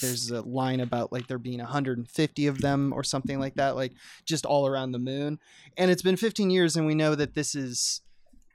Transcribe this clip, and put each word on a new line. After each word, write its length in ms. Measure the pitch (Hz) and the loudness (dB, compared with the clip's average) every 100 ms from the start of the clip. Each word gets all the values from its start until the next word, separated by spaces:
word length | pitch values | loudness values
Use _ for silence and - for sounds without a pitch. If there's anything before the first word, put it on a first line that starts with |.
there's 280 | 131 120 117 | -2 -2 -4
a 120 | 120 | -6
line 400 | 110 131 131 131 | -4 -2 0 0
about, 320 | 123 120 110 | 0 -2 -2
like, 140 | 127 120 | -6 -6
there 120 | 127 | -8
being 220 | 123 123 | -6 -8
a 40 | 117 | -4
hundred 320 | 143 135 120 | -2 -2 -2
and 100 | 120 | -4
fifty 360 | - 156 - 143 | 0 0 2 0
of 140 | 135 | 2
them 320 | 139 139 139 | 2 2 2
or 140 | 131 139 | 0 -2
something 340 | 139 127 135 | -4 -4 -4
like 160 | 135 131 | -4 0
that, 220 | 139 123 | 0 0
like, 160 | 131 - - - - | -4 -6 -20 -14 -6
just 200 | 160 - | -4 2
all 220 | 147 135 | 2 2
around 240 | 135 131 | 0 -2
the 80 | 123 | -4
moon. 400 | 127 139 147 151 _ - - - | -4 -2 -4 -4 _ -20 -14 0
And 120 | 180 | 4
it's 120 | 180 | 4
been 160 | 180 185 | 4 2
fifteen 320 | 226 208 196 | 0 2 2
years, 260 | 185 175 160 | 4 4 4
and 100 | 156 | 2
we 100 | 156 | 4
know 200 | 156 147 | 2 2
that 180 | 143 | 0
this 220 | 151 143 147 | -2 -4 -4
is 460 | 131 120 - - - - - - - | -4 -2 -2 -4 -8 -20 -20 -20 -20